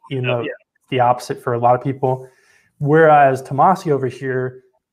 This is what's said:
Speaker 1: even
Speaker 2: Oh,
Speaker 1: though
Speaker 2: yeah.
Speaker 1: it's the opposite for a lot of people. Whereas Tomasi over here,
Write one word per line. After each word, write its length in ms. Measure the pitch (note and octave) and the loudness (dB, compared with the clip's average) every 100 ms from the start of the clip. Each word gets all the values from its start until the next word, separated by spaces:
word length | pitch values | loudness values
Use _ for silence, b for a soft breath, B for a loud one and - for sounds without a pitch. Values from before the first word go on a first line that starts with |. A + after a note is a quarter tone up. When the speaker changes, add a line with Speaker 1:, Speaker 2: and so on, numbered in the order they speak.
| - | -12
Speaker 1:
even 140 | C3 B2 | -8 -4
Speaker 2:
Oh, 100 | A#2+ | -4
Speaker 1:
though 60 | |
Speaker 2:
yeah. 60 | A2+ | -6
Speaker 1:
it's 420 | - _ _ _ | -12 _ _ _
the 100 | B2+ | 0
opposite 420 | B2 B2 - C3+ | 0 0 -6 -8
for 120 | C3+ | -6
a 40 | A#2+ | 0
lot 160 | B2 | 0
of 80 | B2+ | 0
people. 480 | C#3 C3 C3 B2+ B B B B B - | -2 -4 -4 -4 B B B B B -6
Whereas 640 | C#3+ D#3 D#3+ D3 C#3 C3 | 0 4 6 6 4 0
Tomasi 500 | C3 C#3 F3 F3+ D#3+ | -4 0 2 2 -2
over 160 | C#3 B2+ | -2 -4
here, 560 | - C3+ B2+ B2+ B2+ _ _ _ | -6 -6 -6 -6 -10 _ _ _